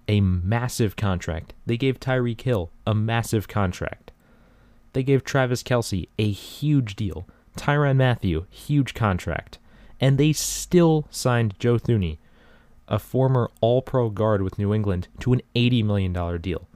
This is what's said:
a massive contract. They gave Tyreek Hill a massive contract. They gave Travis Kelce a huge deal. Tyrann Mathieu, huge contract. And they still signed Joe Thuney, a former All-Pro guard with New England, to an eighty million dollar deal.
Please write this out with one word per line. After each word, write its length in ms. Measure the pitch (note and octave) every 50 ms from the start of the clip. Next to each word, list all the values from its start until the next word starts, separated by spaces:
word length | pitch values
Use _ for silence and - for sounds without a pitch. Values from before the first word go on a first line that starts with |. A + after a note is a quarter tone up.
| - -
a 140 | G#2 G#2
massive 720 | G2 F#2 F2+ F2+ F2 F#2+ A2+ A#2+ A#2+ A#2+ - - A#2+ G2+ -
contract. 580 | - - G2+ F#2 F2 - - D#2+ D#2+ - - - - -
They 120 | - A#2 A#2+
gave 220 | C3 C3+ B2 -
Tyreek 420 | - C3 C3 C3 B2 A#2+ A2+ -
Hill 280 | - C3 B2 G2+ E2+ E2 - - -
a 80 | - G#2+
massive 540 | G#2+ G#2+ A2+ A2+ A#2 A2+ - - A2 G2 -
contract. 640 | - G#2+ G2+ F2+ E2+ - E2 - - - - - - _ _ _ _ _ - _ _ _ _ _ - - _ - -
They 100 | C3 C3
gave 200 | C3 C#3 C3 -
Travis 400 | - - C#3+ C3 B2 B2+ A#2+ -
Kelce 440 | - B2+ A#2+ A2+ - G#2+ F#2 D#2+ - _ -
a 100 | A2 G#2+
huge 640 | G2+ - - - - - C#3+ D3+ D3 C#3 B2 G#2 G2
deal. 300 | - A2+ F#2+ D#2 D#2+ F#2 - - _ _ _ - -
Tyrann 400 | - - C#3+ D3 D3 C#3+ C3+ C3
Mathieu, 480 | C3 B2+ A#2+ - - F#2+ E2 D#2+ F2 -
huge 440 | - - - - D3 C#3+ C3+ A2+ -
contract. 640 | - A#2+ G#2 F#2 F2 - - D#2+ - - - - - _ - - - - - - -
And 180 | B2+ C3+ C#3 C3
they 160 | C#3+ D#3 D3+
still 760 | - - - - - - - - F3 E3+ E3 D#3+ D#3 D3 -
signed 480 | - - - C3 B2 A#2 A#2 G#2+ G2 -
Joe 180 | - A#2+ A#2+ A2+
Thuney, 400 | - - A#2+ G#2+ F#2 E2 D2+ - _ - _ _ _ - - - _ _ - - - -
a 120 | A2+ G#2+
former 500 | - - - B2+ C3 C3 C3 B2+ A#2 - _ -
All-Pro 480 | - A2+ A#2+ B2+ B2+ - - C3 A#2+ A2+
guard 320 | G#2 G2+ G#2+ A2 G#2+ G2
with 180 | F#2+ F#2+ - -
New 140 | G2+ G2+ G#2+
England, 340 | A2 G#2 G2+ F#2 F2+ F2+ - - -
to 120 | - B2 B2+
an 80 | B2 - _ -
eighty 260 | A#2+ A#2+ B2 B2 A#2+
million 320 | G#2+ G#2+ G#2 G2+ F#2+ F#2 F2
dollar 240 | F2 F2 E2+ F2 E2+
deal. 300 | E2 F#2 E2 - - - _